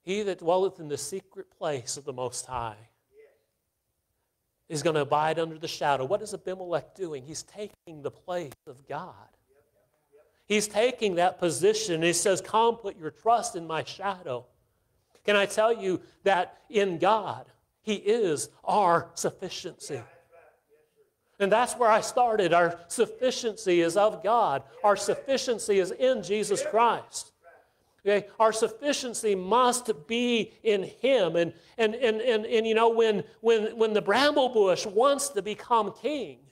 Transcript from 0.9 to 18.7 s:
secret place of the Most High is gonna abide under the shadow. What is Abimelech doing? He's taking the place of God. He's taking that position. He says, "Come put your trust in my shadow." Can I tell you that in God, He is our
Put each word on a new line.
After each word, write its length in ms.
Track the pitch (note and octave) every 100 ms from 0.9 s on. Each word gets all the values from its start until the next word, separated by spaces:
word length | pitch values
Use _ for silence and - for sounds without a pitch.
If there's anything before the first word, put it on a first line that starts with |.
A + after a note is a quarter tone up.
| C#3+
secret 520 | - F#3+ _ - - _
place 380 | F3 C#3 A#2 D3
of 80 |
the 100 | C#3
Most 320 | B2+ B2+ A#2+ -
High 420 | B2+ A#2 G#2+ A2+ _ _ _ _ _ _ _ _ _ _ _ _ _ _ _ _ _ _
is 140 | D#3
gonna 160 | D#3+ D3+
abide 400 | C3+ D3 D#3 E3
under 180 | E3 D#3
the 100 | D#3
shadow. 360 | - D#3 C3+
What 180 | C3 G3
is 120 | G#3
Abimelech 600 | G3 - F#3 F3+ D#3+ -
doing? 300 | - F3+ C#3+
He's 200 | C3 D3
taking 580 | - G3+ G3+ _ - D#3
the 100 | C3+
place 400 | - - F3+ D3+ - -
of 200 | B2+ C3
God. 280 | C#3+ F3+ G2+ G#2+ _ _ _ _ _ _ _ _ _ _ _ _
He's 220 | G#3 G#3
taking 480 | G#3 B3 B3 G#3+ E3+
that 240 | F3+ F#3
position. 600 | F3+ C3+ F#3+ G#3+ - D#3+
He 100 | E3
says, 300 | E3+ G#3 F#3
"Come 340 | - - A3+ A3+
put 220 | G3 F#3+
your 140 | D#3
trust 440 | - A3 A#3 G#3 F3+
in 100 | E3
my 200 | D#3 -
shadow." 600 | - F#3+ F#3+ E3 B2 - _ _ _ _ _ _ _
Can 140 | - G#3
I 80 | G3
tell 260 | A3 A3
you 300 | A3+ F#3+ E3+ - _
that 340 | G3 F3+ F3+ - _
in 300 | A3 G3+ E3
God, 500 | F3 A3 F3+ A#2+ B2+ _ _ _
He 140 | - G3+
is 540 | G3+ A#3 G3 C#3+ - _
our 440 | -